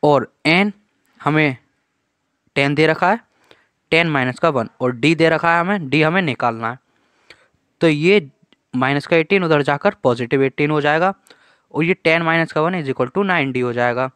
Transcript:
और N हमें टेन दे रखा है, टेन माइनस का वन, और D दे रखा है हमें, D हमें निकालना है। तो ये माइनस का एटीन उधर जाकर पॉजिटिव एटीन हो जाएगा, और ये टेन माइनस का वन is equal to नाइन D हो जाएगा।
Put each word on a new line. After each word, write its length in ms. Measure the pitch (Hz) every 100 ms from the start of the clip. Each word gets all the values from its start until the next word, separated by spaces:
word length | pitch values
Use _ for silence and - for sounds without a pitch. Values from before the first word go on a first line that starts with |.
और 240 | 147 143 113 _ 147
N 240 | 170 202 202 _ _ _ _
हमें 360 | - 156 151 127 _ _ _ _ _ _ _ _ _ -
टेन 180 | 139 147
दे 120 | 160
रखा 220 | 160 180
है, 80 | 226 _ _ _ _ _ _ _
टेन 160 | 165 170
माइनस 300 | 143 127 123
का 100 | 170
वन, 200 | 139 107 _
और 140 | 127 123
D 180 | 147 160
दे 120 | 165
रखा 240 | 160 165
है 60 | 170
हमें, 300 | 170 202 143
D 120 | 139
हमें 180 | 156 175
निकालना 500 | 175 123 123 113 113
है। 80 | 123 _ _ _ _ _ - _ _ _ _
तो 60 | 170
ये 420 | 151 165 208 147 _ _ _ _
माइनस 340 | 127 127 143 -
का 100 | 170
एटीन 260 | 160 196
उधर 180 | 175 151
जाकर 340 | 143 143 202 -
पॉजिटिव 400 | 135 120 120 143
एटीन 280 | 135 - 147
हो 100 | 151
जाएगा, 320 | 143 156 180 196 _ - _ _ _
और 100 | -
ये 100 | 165
टेन 280 | 185 165 165
माइनस 280 | 165 165 160
का 100 | -
वन 200 | 156 185
is 80 | 143
equal 200 | 131 123 -
to 80 | 196
नाइन 280 | 180 139
D 100 | 127
हो 80 | 123
जाएगा। 360 | 120 123 120 131